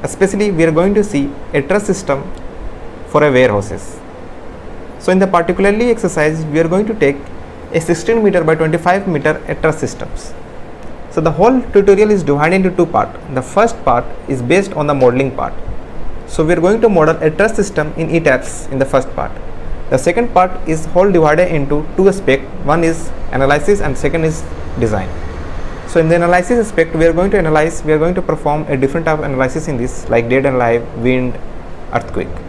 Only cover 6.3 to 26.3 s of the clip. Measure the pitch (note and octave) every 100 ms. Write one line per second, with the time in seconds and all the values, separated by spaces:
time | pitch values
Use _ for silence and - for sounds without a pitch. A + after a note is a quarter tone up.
6.3 | D#3+ D#3 D3 E3 F#3 G#3+ A3+ C#3 C#3 -
7.3 | - - - - E3+ D#3+ E3+ - A#3 G#3+
8.3 | F3+ D#3 D#3 D#3+ E3 F3+ F#3+ G3 D#3 C#3+
9.3 | D3+ - D3+ D#3+ D3+ C3 - - - -
10.3 | - - - - - - - - - D#3+
11.3 | D3 G#3+ C4 A#3 G3+ G3 G3 G#3+ G#3 C#3+
12.3 | C#3+ D#3 F#3+ F#3+ F3+ E3+ G#2+ - - -
13.3 | C3 B2+ - A3+ - - A#2+ A#2+ - -
14.3 | C3+ A#2+ F3 G3 - D3 C#3 B2+ B2 C3+
15.3 | A#2+ - - - - - - - - -
16.3 | - D#3+ F3 F3 A3 A3+ F3+ D3+ D#3+ D#3+
17.3 | D#3 G#3+ A3 F#3+ - D3+ - D#3+ E3 D#3
18.3 | B2+ - - - C3+ C3+ C3+ B2 - -
19.3 | - - - - - - - - F3 A#3+
20.3 | - F3+ - - D#3+ D#3+ F3 G3 F3 D#3
21.3 | D3+ F3+ D#3 C#3 D3 D3 - F#3+ F#3+ -
22.3 | C3+ - - C#3 D#3+ E3 D#3+ - - -
23.3 | C3 C#3 D3 D#3+ G3+ D3+ C3 D3 E3 D#3+
24.3 | D#3 - - - - A#2 G#2 F#2 - -
25.3 | - - - - - - E3+ D#3+ E3+ E3+